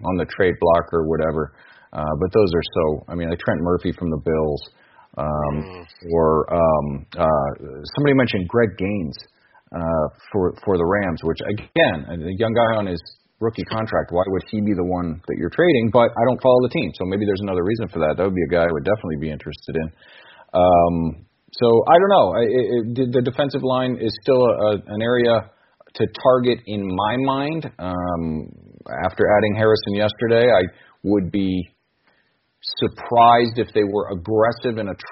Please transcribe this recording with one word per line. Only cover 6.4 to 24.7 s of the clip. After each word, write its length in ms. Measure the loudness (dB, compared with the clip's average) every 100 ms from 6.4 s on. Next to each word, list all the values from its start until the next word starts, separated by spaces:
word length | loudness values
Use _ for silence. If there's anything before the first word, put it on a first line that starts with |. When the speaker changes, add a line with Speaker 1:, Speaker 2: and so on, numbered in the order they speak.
| 0
Speaker 1:
um, 540 | 2 2 2 -2 -8 -8 -2
uh, 340 | 0 0 -2 -8 -14 -14 -10 0
somebody 160 | 2 4
mentioned 300 | 2 -2 -2
Greg 280 | 2 0 0
Gaines, 400 | -4 -4 -6 -10 -20 _ _ _ _
uh, 340 | -6 -2 -2 -2 -6 -6
for, 220 | -2 -2 -2 0
for 100 | 0
the 80 |
Rams, 360 | 2 0 -2 -4
which 160 | -4 -4 -6
again, 560 | -8 -2 2 2 0
a 120 | -8 -8 -6 -2
young 160 | 0
guy 240 | 2 2 0
on 80 |
his 160 | -2 -6 -10 -20 _ -6
rookie 240 | -6 -4
contract, 480 | -6 -6 -2 -2 0
why 80 | -2 0
would 160 | -2 -4
he 100 | -4
be 140 | -2 -2
the 80 |
one 320 | -2 -2 -4 -6 -8
that 100 | -6
you're 80 | -2
trading? 400 | 2 4 4 4
But 220 | 4 4
I 100 | 2 0
don't 80 | 2
follow 180 | 4 4
the 80 | 2
team, 240 | -2 -4
so 140 | -6 -4
maybe 180 | -2
there's 160 | -2 -2
another 240 | -2 -2
reason 240 | -2 -2 -4
for 100 | -2
that. 160 | -2 0
That 60 | -2
would 60 | 0
be 80 |
a 80 | 0
guy 120 | 2 2
I 40 |
would 120 | 0
definitely 320 | -2 -2 -4 -6
be 100 | -6
interested 440 | -8 -12 -14 -8 -6
in. 120 | -6 -10 -20 -20 -20 -20 _
Um, 720 | 2 6 6 4 2 -2 -6 -16 _ _
so 140 | 0 4 4 6
I 80 | 4
don't 160 | 6
know. 140 | 4 4 2
I, 60 |
it, 40 | 0
it, 320 | 0 0 -2 -2 -4
the, 80 | 0 0
the 20 |
defensive 380 | 0 -2 -4 -2
line 340 | -2 -2 -2 -4
is 120 | -4 -2
still 240 | 2 4
a, 320 | 4 2 0